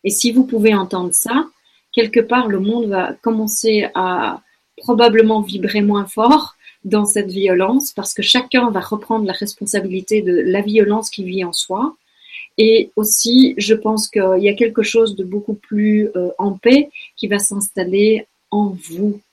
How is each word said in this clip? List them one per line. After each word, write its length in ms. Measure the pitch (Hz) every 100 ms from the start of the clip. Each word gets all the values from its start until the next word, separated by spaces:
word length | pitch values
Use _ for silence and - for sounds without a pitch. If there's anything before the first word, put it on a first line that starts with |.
Et 60 | 202
si 200 | - 240
vous 140 | 240
pouvez 300 | 262 226 220
entendre 380 | 202 185 190 180
ça, 340 | - 226 262 311 _ _ _ _
quelque 300 | - 220 233
part, 260 | 226 247 226
le 140 | 190
monde 260 | 202 233 220
va 280 | 190 180 -
commencer 640 | 226 220 214 - 226 208 202
à 480 | - 185 180 113 90 _ _ _ -
probablement 640 | - 226 233 220 220 220
vibrer 400 | 190 190 202 214
moins 260 | 208 202 196
fort 480 | - 233 311 - _ - _
dans 220 | 196 214 202
cette 240 | 208 202
violence, 640 | 185 190 180 190 262 294
parce 220 | - -
que 80 | -
chacun 480 | 202 247 247 262 240
va 100 | 196
reprendre 440 | - 214 - 226 202
la 60 |
responsabilité 920 | 190 208 - 202 202 190 185 185 214
de 100 | 180
la 280 | 175 185 196
violence 500 | 208 214 208 214 220
qu'il 140 | -
vit 200 | 185 190
en 80 | 175
soi. 440 | - - 190 285 - _ _ - - - -
Et 340 | 220 226 - -
aussi, 580 | 214 - 233 247 262 -
je 180 | 202
pense 340 | 214 214 214 -
qu'il 320 | 214 190 185
y 80 | 202
a 60 |
quelque 280 | 208 233 233
chose 340 | 214 226 226 196
de 80 |
beaucoup 300 | 185 202 208
plus, 540 | 208 _ 208 214 214 208 180
euh, 140 | 180 -
en 140 | 202
paix 380 | 190 233 269 285 - - -
qui 100 | 196
va 120 | 202
s'installer 880 | - 202 202 - 180 196 214 220 214 _ _
en 180 | 208 202 185 165
vous. 320 | 165 208 202 _